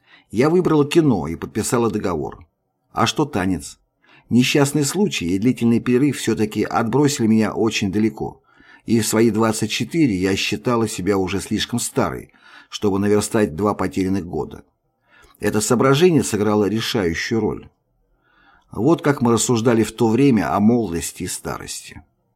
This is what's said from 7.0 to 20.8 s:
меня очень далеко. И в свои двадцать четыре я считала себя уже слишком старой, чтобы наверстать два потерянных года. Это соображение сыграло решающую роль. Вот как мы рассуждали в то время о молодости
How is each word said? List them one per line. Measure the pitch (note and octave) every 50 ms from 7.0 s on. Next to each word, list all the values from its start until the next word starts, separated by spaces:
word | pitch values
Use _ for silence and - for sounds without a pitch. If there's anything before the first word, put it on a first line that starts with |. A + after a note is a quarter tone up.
| D3+ C#3 C#3+ - A#2+ G#2+
меня | A2 A2 A2 G2 -
очень | D#2 G#2+ A2+ G#2+ - A2 G2
далеко. | F2 G#2+ G#2+ A2 G#2+ - - A#1+ - - _ _ _ _ _ _ - - _
И | - A2+ A#2
в | G#2+ -
свои | - A2 A2+ A#2
двадцать | G2+ G#2+ A2+ A2+ A2 - A2+ G#2
четыре | - - A#2+ G#2+ - E3 D#3+ B2+ G2+
я | F2+ F#2 F#2+ G2 G2
считала | - - A2 G#2 - B2+ A#2+ A2+ A2+ G#2+
себя | - - F2+ F#2+ G#2 G2
уже | F#2+ F#2 G2 F#2+
слишком | F2+ - A2 G2+ - - - A#2+
старой, | - - - - A2 E2 B1+ A#1+ - - _ _ _ - - - - _
чтобы | - - - G#2 F#2+ G2
наверстать | G2+ G#2 G#2 G#2 G2 - - A2+ G#2 - D2+
два | D#2 G2+ G#2 G2+
потерянных | - F#2+ F#2 - G2 F#2 F#2+ F#2+ G2 E2
года. | F2 F2 D#2 - - - - - _ _ _ _ _ _ _ _ _ _ _ _ _ _ _
Это | - G#2 G2+ G#2+
соображение | G#2+ - B2+ A2+ C3 C3+ C#3 C#3 F3 F#3 E3+ C3+ G2
сыграло | - - G2 G#2 G#2+ G#2 G#2 G#2 F#2+
решающую | G#2 A2+ A2+ - - A#2+ F#2+ E2+ E2 - - - A#2 A2+
роль. | G#2+ F#2 B1 - - - _ _ _ _ _ _ _ _ _ _ _ _ _ _ _ _ _ _ _ _
Вот | - - G#2+ C#3+ E3+ D#3+
как | - D3+ C#3 -
мы | B2 A#2+ A#2
рассуждали | A2 - - B2+ A2+ A2 B2+ A#2 A2+ A2
в | G#2+
то | - - A#2+ A2+
время | A2 A#2 C#3 C#3+ B2 G#2+ E2+ C2+ D#2
о | G2
молодости | G#2 G#2+ A#2+ A#2+